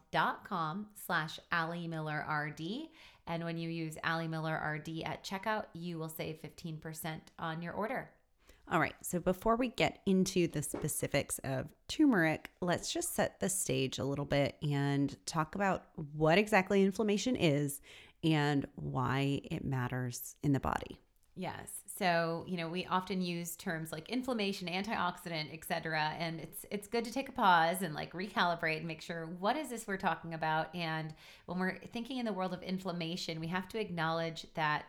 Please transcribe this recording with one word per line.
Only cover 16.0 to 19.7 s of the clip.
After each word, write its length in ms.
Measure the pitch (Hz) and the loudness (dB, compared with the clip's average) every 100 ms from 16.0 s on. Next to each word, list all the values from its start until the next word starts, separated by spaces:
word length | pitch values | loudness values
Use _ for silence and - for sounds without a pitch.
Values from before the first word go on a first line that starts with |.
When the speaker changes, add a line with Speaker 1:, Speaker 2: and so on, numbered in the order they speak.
| 147 151 | -10 2
Speaker 2:
what 220 | 156 180 | 6 6
exactly 460 | 214 208 185 202 | 8 4 6 6
inflammation 520 | 196 196 214 202 262 247 | 6 4 2 2 2 4
is 460 | 165 143 143 - - - - _ | 4 4 2 -2 -12 -20 -20 _
and 440 | 165 156 147 139 - - | 4 4 6 4 0 -6
why 640 | 147 143 123 135 139 139 - | -4 0 2 2 2 0 -2
it 200 | 165 | -4
matters 720 | - | -2